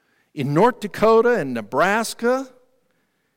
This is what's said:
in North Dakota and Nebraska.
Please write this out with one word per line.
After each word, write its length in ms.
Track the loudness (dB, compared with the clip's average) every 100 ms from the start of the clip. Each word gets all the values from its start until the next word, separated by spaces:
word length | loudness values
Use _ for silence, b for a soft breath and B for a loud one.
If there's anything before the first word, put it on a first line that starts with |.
| _ _ _
in 200 | -8 -2
North 280 | 2 2 0
Dakota 540 | -10 -2 4 4 4 0
and 180 | -2
Nebraska. 1000 | -6 -6 -2 0 0 -4 -6 -4 -4 -6 _ _ _ _ _ _ _ _